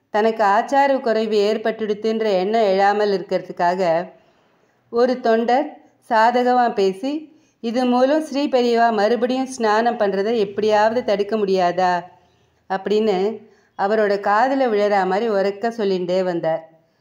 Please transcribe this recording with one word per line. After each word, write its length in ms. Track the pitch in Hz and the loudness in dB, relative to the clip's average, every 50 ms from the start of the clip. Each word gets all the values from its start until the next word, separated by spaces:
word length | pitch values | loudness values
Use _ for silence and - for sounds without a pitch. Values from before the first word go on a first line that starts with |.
| _ _ | _ _
தனக்கு 340 | - 214 220 226 220 220 220 | -2 0 0 0 0 2 2
ஆச்சார 560 | 196 202 214 240 233 277 277 277 277 269 262 | 2 2 2 0 0 2 2 2 2 2 0
குறைவு 360 | 269 240 220 220 220 214 214 | 0 -2 -2 -2 -2 0 0
ஏற்பட்டுடுத்துன்ற 920 | 208 202 208 220 226 220 233 220 226 220 208 208 202 - 220 220 226 220 220 | 0 0 0 0 -2 -4 -6 -6 -4 -4 -6 -4 -4 -2 -4 -2 -2 -2 0
எண்ணம் 300 | 196 180 185 196 220 233 | 0 0 0 0 0 0
எழாமல் 500 | 226 196 190 190 196 196 202 208 208 208 | 2 2 2 2 2 2 2 0 0 0
இருக்கிறதுக்காக 960 | 196 190 175 - 190 180 - - 175 - 180 175 180 185 190 170 160 170 180 185 - _ _ _ _ _ _ _ _ _ _ _ _ _ _ - | -2 -2 -4 -2 -4 -4 -4 -6 -6 -2 -2 -2 0 0 0 0 0 0 -2 -6 -12 _ _ _ _ _ _ _ _ _ _ _ _ _ _ -6
ஒரு 300 | - 233 240 254 254 247 | -2 0 2 2 0 0
தொண்டர் 580 | - 233 220 226 233 233 240 262 302 302 - - - _ _ _ _ - | 0 0 0 2 2 2 2 0 0 -2 -6 -18 -20 _ _ _ _ -2
சாதகமா 640 | 240 220 220 233 226 247 247 247 247 247 240 233 208 | 2 4 4 4 4 2 2 2 2 2 2 0 2
பேசி, 680 | - 196 190 190 190 - 269 294 320 311 - - _ _ _ _ _ | 0 0 0 0 -2 -6 -6 -6 -6 -10 -12 -20 _ _ _ _ _
இது 260 | - 233 214 247 254 | -8 -6 -2 -2 0
மூலம் 360 | 247 247 247 254 262 294 311 | 2 2 4 4 4 2 0
ஸ்ரீ 260 | 311 311 247 277 285 294 | -2 -2 -4 -4 -2 0
பெரியவா 440 | 269 247 247 240 233 226 233 233 | 0 0 2 2 2 2 2 2
மறுபடியும் 540 | 226 208 202 214 233 240 226 247 254 254 262 | 2 2 2 2 0 0 0 -2 -2 -2 -4
ஸ்நானம் 520 | 262 - - 226 214 208 214 226 240 226 226 | -6 -6 -4 0 0 2 2 2 0 0 0
பண்றதை 400 | 220 202 190 196 196 214 240 233 | 0 0 0 -2 -2 -2 0 -2
எப்படியாவது 680 | 202 196 - - 214 214 214 208 214 220 226 247 247 | -2 -2 -4 -2 0 2 2 4 4 2 2 0 -2
தடுக்க 320 | 233 208 196 202 202 226 220 | -2 0 -2 -2 -2 -2 -2
முடியாதா 680 | 208 190 190 185 180 175 170 180 185 180 180 175 170 - - _ _ _ _ _ _ _ _ _ _ - | 0 0 0 2 0 0 0 0 0 0 0 -2 -4 -8 -18 _ _ _ _ _ _ _ _ _ _ -8
அப்படின்னு 720 | 190 190 190 202 208 214 220 214 196 180 190 208 226 214 - - _ _ _ _ _ - | -8 -6 -2 0 0 0 2 2 0 0 0 -2 -4 -6 -12 -20 _ _ _ _ _ -4
அவரோட 360 | 190 196 214 220 214 202 202 196 | -2 0 0 2 2 2 0 0
காதுல 440 | 202 202 202 214 240 269 277 269 269 247 | 0 0 2 2 2 2 2 0 0 0
விழற 380 | 214 202 208 208 208 196 185 | 0 0 0 2 2 0 0
மாதிரி 220 | 180 185 196 226 233 | 0 0 -2 -2 0
உரக்க 400 | 214 196 190 202 196 202 - 233 | 0 0 0 -2 -2 -4 -6 -6
சொல்லிண்டே 540 | 226 226 208 202 190 185 180 175 180 185 185 | -4 -2 -2 -2 -2 -2 -2 -2 -2 -2 0
வந்தார். 460 | 185 175 170 160 160 160 160 160 - _ _ _ _ _ _ | -2 -2 -2 -2 -2 -4 -4 -6 -10 _ _ _ _ _ _